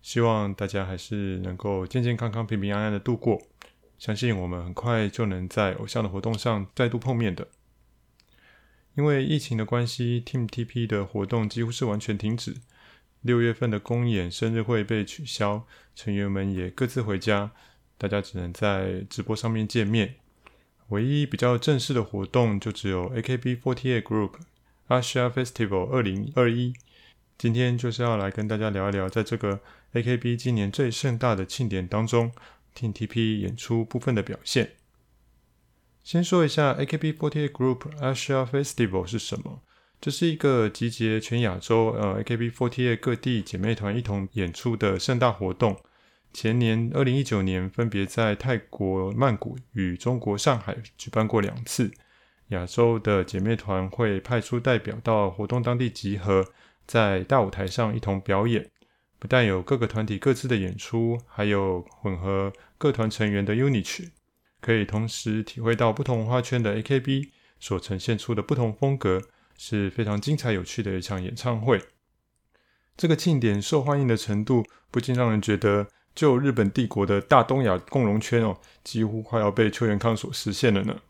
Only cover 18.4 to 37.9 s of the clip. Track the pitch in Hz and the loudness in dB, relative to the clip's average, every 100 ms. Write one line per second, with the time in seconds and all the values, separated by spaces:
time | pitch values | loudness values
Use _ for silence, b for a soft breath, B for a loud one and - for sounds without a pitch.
18.4 | 87 87 104 98 95 92 101 - 107 110 | -8 -2 0 0 -2 -6 -8 -10 -6 -4
19.4 | 117 113 107 120 101 113 101 - _ _ | -2 -2 -2 0 2 2 0 -4 _ _
20.4 | b b b b _ 104 120 147 143 - | b b b b _ -2 0 0 0 2
21.4 | 123 120 135 139 - 127 101 98 95 127 | 4 4 4 2 2 0 0 -4 0 4
22.4 | 117 101 113 104 98 92 87 127 110 127 | 4 2 -2 -4 -2 -2 -2 -4 -2 -2
23.4 | 127 120 - 123 131 120 - 110 101 - | -2 -2 -2 -2 0 0 0 0 0 -4
24.4 | 165 _ _ _ _ 127 123 127 123 123 | -20 _ _ _ _ 0 2 0 0 0
25.4 | 120 - 110 95 90 131 107 95 110 143 | -4 -2 0 0 0 0 0 -2 -2 2
26.4 | 120 117 123 123 b b b b _ _ | 2 2 -2 -6 b b b b _ _
27.4 | 120 113 123 120 120 113 120 110 98 98 | 0 2 2 0 -2 -2 0 0 -2 -4
28.4 | 107 107 110 98 98 98 95 113 107 117 | -2 0 0 0 0 0 0 -2 -2 -2
29.4 | 104 98 B B B 120 117 123 120 120 | -2 -2 B B B -4 0 0 0 -2
30.4 | 127 117 101 104 131 110 139 117 123 104 | 0 0 0 0 -2 0 -2 0 0 0
31.4 | 92 - 120 98 90 104 110 120 117 120 | -2 -4 -2 -2 -2 -2 2 2 0 -4
32.4 | B B _ - 117 101 110 117 113 107 | B B _ -8 -6 -4 -4 0 0 0
33.4 | 95 117 - 117 113 127 135 113 95 - | -2 -6 -2 -2 -2 -2 0 0 -2 -8
34.4 | - 135 110 - _ _ _ _ _ _ | -2 0 -2 -6 _ _ _ _ _ _
35.4 | _ _ _ _ _ _ - 170 175 180 | _ _ _ _ _ _ -2 0 2 4
36.4 | 160 156 147 131 143 156 156 156 151 151 | 4 4 2 2 -2 -2 -2 -2 -2 -2
37.4 | 143 - 127 127 147 | -4 0 0 0 -6